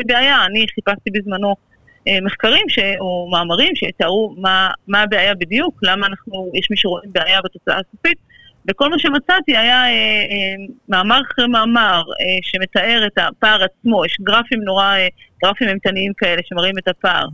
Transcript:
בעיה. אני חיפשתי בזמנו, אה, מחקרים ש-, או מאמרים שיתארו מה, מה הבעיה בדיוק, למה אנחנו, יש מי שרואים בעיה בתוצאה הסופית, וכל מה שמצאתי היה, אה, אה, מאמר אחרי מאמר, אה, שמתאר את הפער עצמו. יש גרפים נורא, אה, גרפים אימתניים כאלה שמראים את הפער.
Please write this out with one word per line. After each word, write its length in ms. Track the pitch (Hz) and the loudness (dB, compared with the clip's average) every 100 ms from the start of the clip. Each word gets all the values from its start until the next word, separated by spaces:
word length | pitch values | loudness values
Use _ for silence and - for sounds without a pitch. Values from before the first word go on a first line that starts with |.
| 233 | 2
בעיה. 380 | 240 277 262 190 | 2 4 4 2
אני 200 | 214 214 - | 0 -2 -2
חיפשתי 340 | 202 202 - | -4 -4 -4
בזמנו, 440 | 202 202 190 202 196 _ _ _ _ - | -6 -4 -2 -2 -2 _ _ _ _ -2
אה, 100 | 196 | -2
מחקרים 460 | 190 - 220 302 381 | -2 -2 2 2 2
ש-, 100 | - 196 190 | 0 0 -2
או 300 | 185 180 175 | -4 -6 -2
מאמרים 440 | 175 170 175 320 339 | -2 0 0 0 0
שיתארו 600 | 165 - 175 202 214 151 | -6 -2 0 0 -2 -2
מה, 320 | 190 190 190 - - | 0 2 0 -4 -2
מה 140 | 202 | 0
הבעיה 320 | 208 202 190 | 2 2 0
בדיוק, 460 | 196 165 226 339 - | 0 -2 -2 -2 -2
למה 240 | 190 190 202 | -2 0 -2
אנחנו, 440 | 196 - 190 185 | -4 -10 -10 -6
יש 140 | 180 190 | -4 -2
מי 60 | 202 | -2
שרואים 340 | 190 175 196 | -2 -4 -6
בעיה 280 | 180 160 190 | -6 -2 -2
בתוצאה 380 | 185 180 - 190 | -2 -6 -4 -4
הסופית, 380 | 190 - 330 - _ - - _ - | -6 -4 -2 -2 _ -20 -20 _ -6
וכל 200 | - 285 | 0 0
מה 100 | 330 | 2
שמצאתי 580 | - 277 - 370 294 226 | 0 0 2 0 2 2
היה, 260 | 233 254 | 4 4
אה, 60 | 247 | 4
אה, 680 | 226 220 214 208 202 190 196 196 - - | 2 0 0 -2 -2 -4 -6 -12 -16 -2
מאמר 320 | 185 202 254 269 | 0 2 2 0
אחרי 160 | - 240 | -2 2
מאמר, 540 | 233 220 233 214 175 165 - | 2 2 2 4 2 -2 -4
אה, 160 | 185 185 | -2 -2
שמתאר 680 | - 190 185 202 208 233 208 | -2 -4 -2 0 2 2 0
את 100 | - | 0
הפער 460 | 170 - 220 214 | -2 2 2 4
עצמו. 420 | 190 - 240 208 165 | 0 0 0 2 0
יש 120 | - | -4
גרפים 400 | 190 220 233 226 | 0 0 0 -4
נורא, 240 | 202 190 196 | 0 2 2
אה, 220 | 196 185 - _ - | 2 0 -4 _ -2
גרפים 240 | 185 202 220 | -2 0 -2
אימתניים 460 | 196 196 190 196 | 0 -2 -2 -4
כאלה 280 | 196 185 175 - | -2 -2 -2 -4
שמראים 320 | 175 185 190 | -4 -2 -2
את 100 | 185 | -4
הפער. 400 | - 190 165 143 | -2 0 0 -4